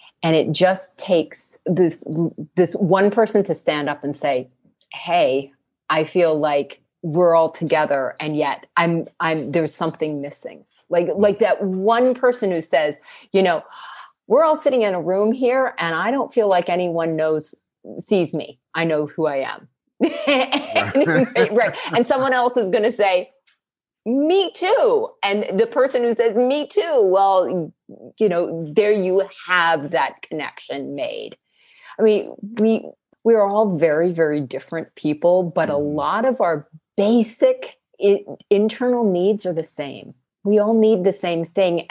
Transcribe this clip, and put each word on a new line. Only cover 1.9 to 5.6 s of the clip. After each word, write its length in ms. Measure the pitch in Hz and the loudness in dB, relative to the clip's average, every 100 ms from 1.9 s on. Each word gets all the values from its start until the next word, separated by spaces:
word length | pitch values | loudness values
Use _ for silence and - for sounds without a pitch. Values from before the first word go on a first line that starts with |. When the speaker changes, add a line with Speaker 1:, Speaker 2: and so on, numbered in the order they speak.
| - - 156 165 - 156 - | -2 -8 -4 -4 -6 -6 0
Speaker 1:
this 160 | 170 - | 0 0
one 340 | 175 190 202 | 2 2 2
person 320 | 214 214 208 | 2 2 2
to 100 | 185 | 0
stand 360 | 156 - 151 147 | -2 -2 -2 -4
up 120 | 143 | -6
and 140 | 143 143 | -8 -4
say, 320 | 143 131 127 _ _ _ - | -2 -2 -6 _ _ _ -20
"Hey, 600 | - 175 175 143 135 139 _ | -14 -2 0 2 0 -4 _